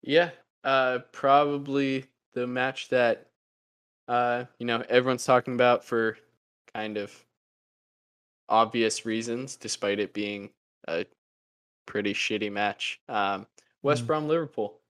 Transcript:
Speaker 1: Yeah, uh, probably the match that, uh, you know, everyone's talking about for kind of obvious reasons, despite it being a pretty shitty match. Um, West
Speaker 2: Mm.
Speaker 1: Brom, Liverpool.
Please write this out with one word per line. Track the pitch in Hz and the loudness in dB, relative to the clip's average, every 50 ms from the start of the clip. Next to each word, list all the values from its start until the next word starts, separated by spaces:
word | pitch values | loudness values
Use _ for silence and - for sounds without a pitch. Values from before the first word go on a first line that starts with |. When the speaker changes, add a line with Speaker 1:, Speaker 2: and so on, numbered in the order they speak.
| - | -4
Speaker 1:
Yeah, | - 139 160 175 170 - - _ _ _ _ _ | 2 2 4 2 2 -4 -16 _ _ _ _ _
uh, | 139 135 135 131 127 127 123 - _ | 0 2 2 2 2 0 -4 -6 _
probably | - - - 139 139 143 147 147 143 143 143 139 135 139 139 135 135 135 131 _ _ _ _ _ _ | -14 -2 4 6 6 6 6 4 0 -4 -4 -2 -2 0 0 0 -2 -4 -6 _ _ _ _ _ _
the | 127 123 | -6 -6
match | 123 123 127 127 131 131 - - - | -4 -2 -2 -2 -2 -4 -6 -8 0
that, | - 127 123 120 110 - - _ _ _ _ _ _ _ _ _ _ _ _ _ _ _ _ - | 2 4 4 4 2 0 -4 _ _ _ _ _ _ _ _ _ _ _ _ _ _ _ _ -2
uh, | 120 123 123 120 120 120 123 127 _ _ | 0 0 2 0 0 -2 -4 -10 _ _
you | 120 | -4
know, | 120 117 117 - - | -2 -2 -2 -2 4
everyone's | 113 123 123 131 127 120 - | 2 4 4 4 0 -2 2
talking | - 131 123 120 - 127 | 4 4 4 4 0 0
about | 120 123 123 120 120 - | 4 4 6 4 4 0
for | - - 117 113 110 110 - _ _ _ _ _ _ _ _ _ - _ | -2 -2 0 0 0 -2 -6 _ _ _ _ _ _ _ _ _ -14 _
kind | 113 110 110 107 104 | -8 -8 -6 -6 -6
of | 101 101 - - _ _ _ _ _ _ _ _ _ _ _ _ _ _ _ _ _ _ _ _ _ _ _ _ _ - | -8 -8 -12 -20 _ _ _ _ _ _ _ _ _ _ _ _ _ _ _ _ _ _ _ _ _ _ _ _ _ 0
obvious | 110 110 113 110 117 120 113 110 107 - - | 2 2 2 2 2 0 0 0 0 -2 -6
reasons, | 113 110 113 113 117 117 120 131 135 - | -4 -4 -4 -4 -6 -6 -6 -8 -10 -14
despite | - - 110 - - - 101 101 101 | -14 -10 -10 -8 -4 -2 -2 0 -2
it | 104 92 _ | -2 -4 _
being | 104 104 104 104 101 98 95 _ _ _ _ _ _ _ | -6 -6 -6 -6 -8 -10 -14 _ _ _ _ _ _ _
a | - 80 85 90 _ _ _ _ _ _ _ _ _ _ _ _ _ _ _ _ | -6 -4 -4 -4 _ _ _ _ _ _ _ _ _ _ _ _ _ _ _ _
pretty | - - 104 104 101 98 | -8 -6 -4 -4 -4 -4
shitty | - - - 113 104 107 104 101 | -4 -4 -4 -4 -4 -4 -6 -4
match. | 101 104 104 95 _ - - - - _ - | -2 -2 -2 -2 _ -10 -10 -10 -12 _ -6
Um, | 135 107 101 98 98 95 101 _ _ - _ _ _ _ | -2 -2 0 0 -2 -4 -8 _ _ -20 _ _ _ _
West | - 135 147 123 120 | 0 0 0 0 0
Speaker 2:
Mm. | 117 | -2
Speaker 1:
Brom, | 156 156 151 151 | -2 -2 0 0
Liverpool. | 156 170 160 143 _ - 110 101 - _ _ | 0 -2 -2 -4 _ -6 -6 -6 -6 _ _